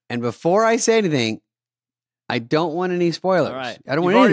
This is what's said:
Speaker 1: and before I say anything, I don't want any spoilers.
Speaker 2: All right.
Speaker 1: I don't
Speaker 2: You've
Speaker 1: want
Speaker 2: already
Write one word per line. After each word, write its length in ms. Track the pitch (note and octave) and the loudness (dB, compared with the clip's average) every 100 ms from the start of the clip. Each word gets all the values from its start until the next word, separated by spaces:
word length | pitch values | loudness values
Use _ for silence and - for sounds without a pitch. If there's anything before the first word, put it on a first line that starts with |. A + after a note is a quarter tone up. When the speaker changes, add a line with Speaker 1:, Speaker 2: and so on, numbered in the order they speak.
| - | -10
Speaker 1:
and 140 | A#2+ | -6
before 420 | A#2+ - E3 G3 | -6 -2 0 2
I 120 | A3+ A3+ | 2 2
say 200 | A3+ A3+ | 2 2
anything, 460 | F#3+ C#3+ A2+ A2 _ _ _ _ _ _ _ _ - | 2 0 0 -4 _ _ _ _ _ _ _ _ -6
I 80 | A#2+ | -6
don't 360 | A#2 D3+ E3+ | -2 -2 -2
want 180 | E3 F3+ | -4 -4
any 180 | F3+ E3+ | 0 -2
spoilers. 400 | D#3 F#3 F3+ A#2 | -2 -2 0 0
Speaker 2:
All 60 | C3 | -4
right. 220 | B2 G2+ - | -10 -12 -6
Speaker 1:
I 60 | D3 | -2
don't 80 | |
Speaker 2:
You've 0 | |
Speaker 1:
want 120 | F3 A3+ | 2 4
Speaker 2:
already 80 | B3 | 4